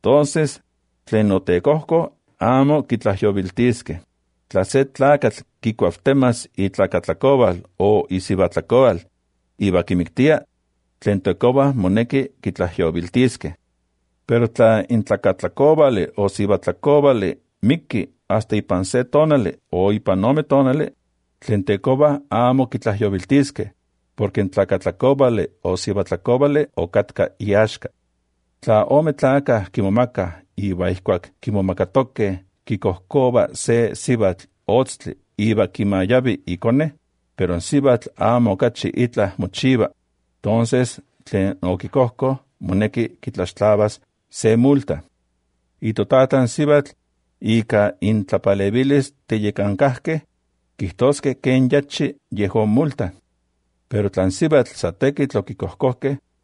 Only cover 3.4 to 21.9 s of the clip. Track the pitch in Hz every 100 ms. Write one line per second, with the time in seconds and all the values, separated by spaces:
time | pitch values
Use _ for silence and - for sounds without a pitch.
3.4 | 92 - 120 113 - 82 - _ _ _
4.4 | _ 98 95 135 135 - 135 147 117 -
5.4 | - _ 113 107 87 - - 139 127 117
6.4 | - - 95 98 95 90 - 87 135 139
7.4 | 113 90 - - 98 107 - 92 - 120
8.4 | 90 - - 120 131 87 - _ _ _
9.4 | _ - 101 90 87 90 82 - 139 151
10.4 | - _ _ _ _ _ - 98 101 90
11.4 | 123 131 139 131 92 104 120 135 - _
12.4 | 104 - 90 85 85 87 87 123 127 -
13.4 | 78 82 _ _ _ _ _ _ - 117
14.4 | 117 - 113 110 - 120 101 101 - 92
15.4 | 90 - 143 156 143 110 82 - 101 -
16.4 | 101 98 - - 151 147 143 120 95 -
17.4 | _ _ - 165 - 110 - _ - 104
18.4 | - 107 - 92 95 127 127 147 156 147
19.4 | 92 - _ 87 98 107 104 92 107 147
20.4 | 143 139 135 139 151 - _ _ _ _
21.4 | - 107 92 101 -